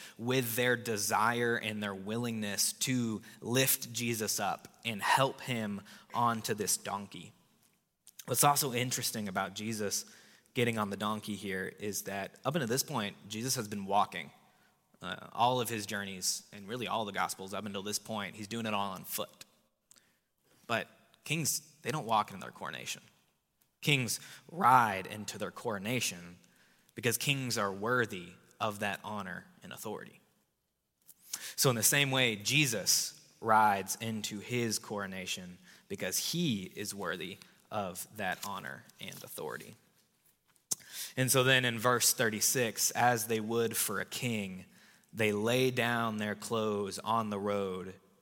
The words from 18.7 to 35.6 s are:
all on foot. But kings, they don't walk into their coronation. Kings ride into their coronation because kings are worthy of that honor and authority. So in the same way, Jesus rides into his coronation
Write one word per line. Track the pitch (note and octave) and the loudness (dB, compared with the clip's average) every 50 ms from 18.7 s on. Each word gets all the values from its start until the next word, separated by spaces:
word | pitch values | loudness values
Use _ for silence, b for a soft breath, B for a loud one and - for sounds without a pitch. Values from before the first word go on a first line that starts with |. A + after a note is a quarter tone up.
| G#2+ | 0
all | G2+ G2+ G2 | 0 -2 -2
on | F#2 F2+ F#2+ | -4 -8 -10
foot. | - - - - - - _ - - _ _ _ _ _ _ _ _ - b b b b b b b _ _ _ _ _ _ _ - | -8 -6 -6 -6 -6 -8 _ -20 -20 _ _ _ _ _ _ _ _ -20 b b b b b b b _ _ _ _ _ _ _ -2
But | A#2 A2 F2+ - - _ _ _ _ _ _ | -2 -2 -2 -4 -10 _ _ _ _ _ _
kings, | - D3 E3 D3+ A#2+ - - - - - _ - | -4 -2 0 0 0 -2 -2 -6 -10 -20 _ -6
they | A#2 | -4
don't | C3 D#3 A2+ | -4 -4 -2
walk | A2 A2+ G#2+ G#2 - | 2 2 2 2 2
into | G2 F#2 | -4 -10
their | - B1 | -12 -14
coronation. | - - - C#2+ D2+ B1 B1 - - - - - _ _ _ _ _ _ _ _ _ _ _ _ _ _ | -12 -10 -10 -8 -8 -8 -8 -8 -8 -10 -12 -20 _ _ _ _ _ _ _ _ _ _ _ _ _ _
Kings | - - D3 C3+ B2+ G#2+ - B B B B B B - | 2 4 4 4 4 0 -2 B B B B B B -14
ride | - E3 - A#2+ B2+ B2+ A#2+ A2 G2 F#2+ F#2 - | -6 4 6 8 8 10 8 6 2 -2 -4 -6
into | - G#2+ G#2 - - G2+ | -8 -8 -8 -8 -6 -6
their | G#2 F2 | -6 -6
coronation | - - - A#2+ G#2+ G2 F#2+ G#2+ B2+ B2 - - F#2+ F2 F2 F2 F2 F2+ - b b b b b b b b b b | -6 -6 -4 -4 -4 -2 -2 -2 -2 0 0 -2 -4 -6 -12 -16 -18 -20 -20 b b b b b b b b b b
because | - G2+ A#2 A2 - | -2 0 0 0 2
kings | - - C#3 C#3 C3 B2 G#2+ A#2 | 0 0 0 0 0 -2 0 0
are | G2+ G2+ F#2+ | 0 0 0
worthy | G2 G2+ A2+ B2 B2+ A#2 G2+ G#2+ F#2 F2 F2 - - _ _ - _ | -2 0 0 2 2 2 0 -2 -8 -10 -12 -16 -20 _ _ -8 _
of | A2 A2 G#2 G2+ | -4 -4 -2 -2
that | G#2+ G2+ F#2+ - - | -2 -4 -4 -4 -6
honor | G2+ G#2+ G#2 G2 F#2 F2 F2+ - - - - | -8 -8 -6 -6 -6 -8 -10 -12 -14 -20 -20
and | - F2+ - | -16 -16 -14
authority. | - - A2+ G#2 - - - - - _ _ _ _ _ _ _ _ _ _ _ _ _ _ _ _ _ - - _ B B B B B B B - | -10 -8 -8 -8 -8 -10 -14 -20 -20 _ _ _ _ _ _ _ _ _ _ _ _ _ _ _ _ _ -20 -20 _ B B B B B B B 4
So | - C#3+ | 4 4
in | A#2+ | 4
the | A2+ G#2 | 6 4
same | - D3+ C#3+ C#3+ C#3 | 4 6 6 4 4
way, | C3 C3 B2+ A#2+ A2 G2+ | 6 4 4 4 2 0
Jesus | G#2 G2+ B2 D3 D3+ B2+ A2+ G2 F2+ - - - - - - - - - _ _ | 0 2 4 4 4 4 2 0 2 2 2 2 2 -2 -6 -12 -20 -20 _ _
rides | - A2+ A2 A2 A2 G#2+ G2+ G2 F#2+ F#2+ - - | 2 6 6 8 8 8 6 4 0 -4 -6 -4
into | A#2 A2+ A2 A2 G2+ - G#2+ G2+ | -4 -4 -4 -4 -6 -6 -8 -8
his | F#2 - B2 B2 A#2+ A2+ G#2 - | -6 -4 -2 0 0 0 -2 -2
coronation | - - A2+ G#2 G2 F#2+ F#2+ F#2+ F#2 F#2 - - F#2 F2+ F2+ F2+ | -4 -6 -6 -6 -6 -6 -6 -8 -6 -6 -6 -8 -8 -12 -14 -16